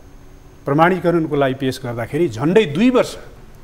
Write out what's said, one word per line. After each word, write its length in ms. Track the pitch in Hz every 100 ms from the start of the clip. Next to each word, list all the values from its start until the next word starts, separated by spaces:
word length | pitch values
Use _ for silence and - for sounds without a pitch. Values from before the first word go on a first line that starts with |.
| - - - - - - -
प्रमाणीकरणको 680 | 143 170 185 175 170 147 143
लागि 180 | 135
पेश 280 | 131 131 -
गर्दाखेरि 460 | 120 117 113 147 170
झन्डै 360 | 107 143 202 190
दुई 240 | 143 247
वर्ष 280 | 247 170 - - - - -